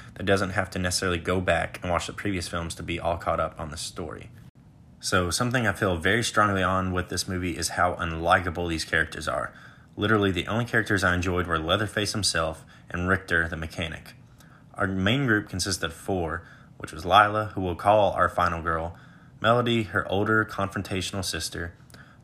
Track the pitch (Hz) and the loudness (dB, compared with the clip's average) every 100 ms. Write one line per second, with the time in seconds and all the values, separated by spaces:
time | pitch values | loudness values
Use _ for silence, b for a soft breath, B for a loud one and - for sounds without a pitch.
0 | B - 95 98 95 98 95 92 90 - | B -4 2 2 2 -2 -2 -2 -2 0
1 | 92 87 82 92 90 85 87 - 90 85 | 0 0 0 0 2 2 0 -4 -2 -2
2 | - - 104 92 - 87 85 - 85 85 | -2 -6 -4 -4 -4 -6 -6 -8 -6 -4
3 | 82 82 - 82 80 - 80 73 - - | -2 -2 -2 -2 -2 -4 -10 -8 -10 -10
4 | 82 52 - - B - - - - - | -10 -10 -16 -20 B -20 -20 -20 -20 -10
5 | - 95 87 - 123 127 107 92 101 85 | 0 2 2 0 0 2 2 2 2 2
6 | 90 113 110 110 104 95 92 95 92 90 | 2 2 2 4 4 4 2 2 0 -2
7 | 87 90 - 90 87 80 82 - 87 85 | -2 -4 -4 -2 -4 -4 -4 0 0 0
8 | 85 80 85 95 90 85 87 80 - 82 | -4 -2 2 4 2 -2 -2 -4 0 0
9 | 76 - 78 62 58 - B B B - | 0 -4 -4 -4 -4 -12 B B B -2
10 | 104 107 101 87 - 110 117 117 107 101 | 2 4 4 2 -2 -2 0 0 2 2
11 | 92 90 92 90 85 80 78 101 107 107 | 2 2 2 0 0 0 2 0 0 -2
12 | 104 110 92 85 80 80 - B B 87 | -2 -2 -2 0 -2 -4 -14 B B -2
13 | 90 92 - 85 82 80 80 - 80 78 | 0 0 2 0 0 -4 -8 -6 -8 -8
14 | - - - B B B B - 98 95 | -16 -20 -20 B B B B -6 -2 0
15 | 98 135 131 107 107 92 101 85 82 - | 2 2 2 2 0 -4 -4 -4 -6 -8
16 | - 95 82 85 - B B B - 80 | -4 -2 -2 -6 -10 B B B -14 -6
17 | 85 98 104 107 107 101 92 82 101 107 | 4 6 6 4 -2 -2 -4 0 4 6
18 | 98 - 87 - 87 85 82 82 85 - | 6 4 2 2 0 0 -2 -2 -4 -10
19 | B B B B 110 120 117 117 101 98 | B B B B 4 4 4 0 0 -2
20 | - 95 107 110 107 - 95 104 90 92 | 0 0 2 2 2 -2 -4 -4 -4 -4
21 | 87 98 90 82 - 85 85 - B B | -4 -4 -4 -4 -6 -8 -10 -12 B B
22 | B B | B B